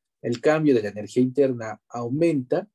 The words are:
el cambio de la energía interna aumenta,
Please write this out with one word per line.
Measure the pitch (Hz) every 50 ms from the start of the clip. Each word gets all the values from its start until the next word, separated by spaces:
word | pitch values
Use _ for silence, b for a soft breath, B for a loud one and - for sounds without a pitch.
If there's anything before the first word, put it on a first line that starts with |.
| _ _ _ _ -
el | 113 120 -
cambio | - 156 151 160 156 147 131
de | 113 104
la | 101
energía | 98 107 107 - - 123 127
interna | 127 127 143 139 131 123 117 113 110 107 - _ _
aumenta, | - 120 120 120 131 151 170 170 160 139 127 - 147 175 208 - _